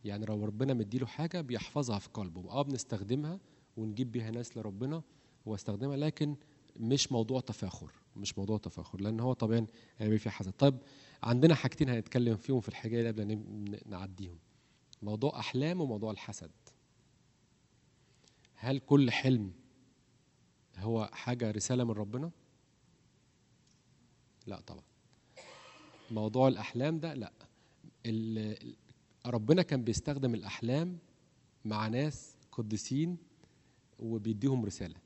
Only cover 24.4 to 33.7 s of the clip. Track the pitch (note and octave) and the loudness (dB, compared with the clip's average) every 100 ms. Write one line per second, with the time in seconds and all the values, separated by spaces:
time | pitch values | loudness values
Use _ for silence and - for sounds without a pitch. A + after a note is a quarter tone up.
24.4 | - G2 - - - _ _ _ _ - | -12 -12 -12 -18 -20 _ _ _ _ -20
25.4 | - - - - - - - A2+ G#2+ A#2 | -20 -20 -20 -20 -20 -20 -8 -2 0 6
26.4 | C3 - G#2+ A#2+ C#3 E3 E3 C#3 G#2+ - | 6 6 -2 -2 0 0 -4 -6 -10 -12
27.4 | - _ _ _ - _ A#2 A2 A2 A2 | -20 _ _ _ -20 _ -4 -2 -2 -2
28.4 | G#2+ G#2+ - - - - _ _ B2+ A#2 | -4 -6 -12 -18 -20 -20 _ _ -2 -2
29.4 | G#2+ E3+ F3 C3+ A#2 A2+ - C#3 C3 A2+ | 6 6 6 2 0 -2 -2 0 0 0
30.4 | G2 - A#2 C3+ E3+ F3 - _ _ _ | -4 -4 0 0 0 -4 -14 _ _ _
31.4 | _ _ A2 G#2+ A2 A#2+ D3+ - - - | _ _ -4 -2 0 0 0 -2 -14 -20
32.4 | - - G#2+ G#2+ - C3+ E3 F3 - - | -14 -8 -4 -4 -2 0 0 -2 -10 -20
33.4 | - _ _ | -20 _ _